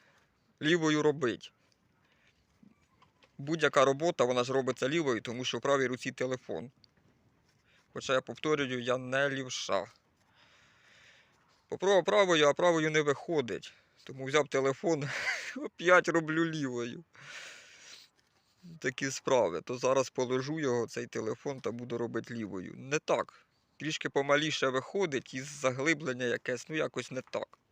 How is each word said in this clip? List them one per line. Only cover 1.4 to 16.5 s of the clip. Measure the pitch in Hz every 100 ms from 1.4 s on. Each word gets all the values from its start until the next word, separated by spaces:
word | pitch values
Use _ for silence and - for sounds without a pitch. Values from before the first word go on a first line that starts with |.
| - _ _ _ _ _ _ _ _ _ _ _ - _ _ _ _ _ _ -
Будь-яка | 139 165 151 139 135
робота, | 139 165 175
вона | 123 127
ж | 123
робиться | 131 127 127 127
лівою, | 165 147 113
тому | - 120 123
що | 120
в |
правій | 139 139 127
руці | 127 135
телефон. | 123 127 127 - 85 120 _ _ _ _ _ _ _ _ _ _ _ _
Хоча, | 135 -
я | 131
повторюю, | 131 120 156 151 135 127
я | 120 127
не | 127 135 143
лівша. | 135 127 - - 98 - _ _ _ _ _ _ _ _ _ _ - - - _ _ _ _ -
Попробував | 151 190 196 165
правою, | 208 190 165 147
а |
правою | 139 175 165 156
не | 156
виходить. | 147 135 - 160 120 92 - - _ _
Тому | - 135 131
взяв | 147 135
телефон, | 135 135 135 180 156 135 - -
<laughs> | - - -
опять | 294 - 170 180 170
роблю | 165 156 156
лівою. | 165